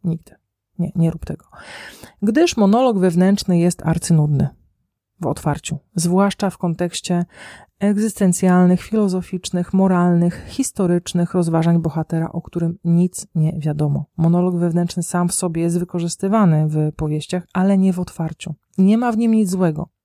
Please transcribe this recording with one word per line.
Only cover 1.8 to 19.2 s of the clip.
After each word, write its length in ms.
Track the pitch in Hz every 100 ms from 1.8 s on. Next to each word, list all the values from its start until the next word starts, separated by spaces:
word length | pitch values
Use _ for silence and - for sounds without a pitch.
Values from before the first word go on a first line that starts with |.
| - - - _
Gdyż 360 | 208 226 339 -
monolog 420 | 196 220 262 202
wewnętrzny 600 | 185 170 185 202 - 175
jest 260 | 175 - 160
arcynudny 640 | 170 - 160 151 143 139 - _ _ _ _ _ _
w 40 | 156
otwarciu, 540 | 135 - 143 - 143 _ -
zwłaszcza 540 | 170 180 202 - 196
w 80 | -
kontekście 680 | 175 165 175 - - 175 175 - - - - _
egzystencjalnych, 1000 | 202 208 220 - 190 175 185 180 180 185
filozoficznych, 920 | - 220 202 185 180 185 - 180 175
moralnych, 720 | 190 190 180 175 175 170 - -
historycznych 840 | - 269 - 185 175 - 180 175
rozważań 480 | 185 165 165 165 170
bohatera, 500 | 165 160 156 165 165
o 100 | 175
którym 360 | - 180 170 170
nic 440 | 170 170 180 - - -
nie 180 | 156 160
wiadomo. 480 | 151 151 151 143 147 -
Monolog 380 | 165 175 180 175
wewnętrzny 480 | 170 165 175 -
sam 260 | 170 180 175
w 40 |
sobie 280 | - 180 165
jest 180 | 170 170
wykorzystywany 880 | 175 180 170 - 196 220 196 156 156
w 280 | 156 151 -
powieściach, 520 | 156 151 - 180 175
ale 240 | - 185 196
nie 160 | 190
w 60 | 180
otwarciu. 560 | 180 - 160 156 - 151 _ -
Nie 200 | 190 220
ma 140 | 247
w 60 |
nim 140 | 220